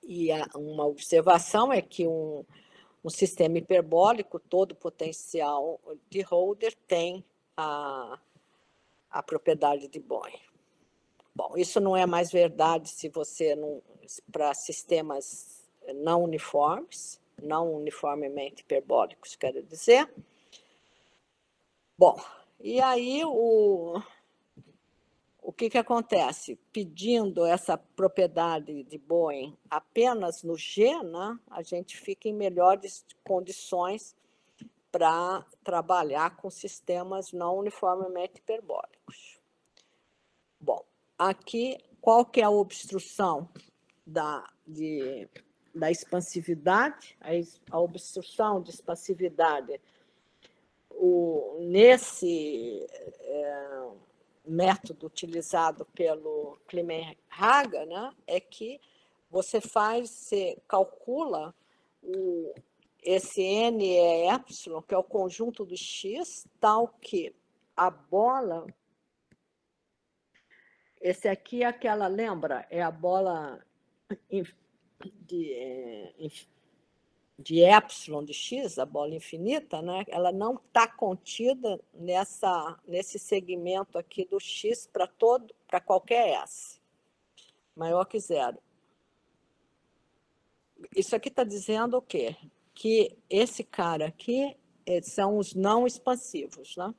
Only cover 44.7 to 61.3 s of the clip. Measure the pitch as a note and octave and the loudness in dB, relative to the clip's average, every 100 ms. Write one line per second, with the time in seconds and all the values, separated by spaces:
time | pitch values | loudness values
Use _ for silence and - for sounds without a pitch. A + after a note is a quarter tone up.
44.7 | D#3 D#3+ D3+ C3 C3+ F#2+ - _ _ _ | -10 -6 -4 -6 -8 -14 -20 _ _ _
45.7 | - D#3 E3+ - F3+ F3 F3+ E3 E3 D3 | -4 0 -2 -2 -6 -4 -8 -6 -2 2
46.7 | G3 C4+ C#4+ - _ - E3+ E3+ - _ | 4 2 -2 -20 _ -4 -4 -4 -12 _
47.7 | E3 F3 F3 - - F3+ - G#3+ G3+ E3+ | 0 0 -2 -12 -14 -14 -2 0 0 -4
48.7 | D#3 - E3+ - F3+ F3+ D#3+ E3 D3 C3+ | -14 -10 -10 -6 -4 -4 2 2 2 -4
49.7 | C#3 _ _ _ _ _ _ _ _ _ | -12 _ _ _ _ _ _ _ _ _
50.7 | _ _ - F3+ F3 E3+ D#3+ A2 D#3 F3 | _ _ 0 4 4 2 -2 -4 -8 -2
51.7 | F3+ A#3 B3+ - - F3+ E3+ D3+ C3+ A#2 | 8 10 10 4 -6 -2 -2 -4 -6 -6
52.7 | G#2 - - F2 - A#2 D3 D3 C#3+ C#3 | -8 -10 -14 -18 -16 -10 -6 -6 -8 -10
53.7 | C3+ B2+ G2+ _ _ _ _ D#3 E3 F#3 | -12 -12 -16 _ _ _ _ -8 0 2
54.7 | F#3+ - D#3+ D#3+ - E3+ E3+ D#3+ F3 E3 | 2 -2 -14 -14 -12 -10 -8 -2 0 0
55.7 | D#3 D#3 - E3+ D#3 D#3 D3+ D3 C#3+ _ | 0 -12 -2 0 0 -4 -6 -8 -12 _
56.7 | F3+ E3+ D#3+ D#3+ - _ - G3+ C4+ C4+ | -6 -4 -6 -10 -16 _ 0 4 6 4
57.7 | D#3+ D#3 F3 A#3+ - - F3+ - - A3 | -4 -8 -10 -10 -14 -4 -4 -4 -14 -12
58.7 | C#4 _ _ _ _ _ F3 F#3 A3 - | -14 _ _ _ _ _ -4 0 -2 -2
59.7 | A3+ G#3 A#3 A#3 - - G3+ F#3 - _ | 0 2 0 -4 -12 -6 -4 -4 -6 _
60.7 | G3 F#3+ - - C4 D#4+ | 0 0 -2 -6 -4 -2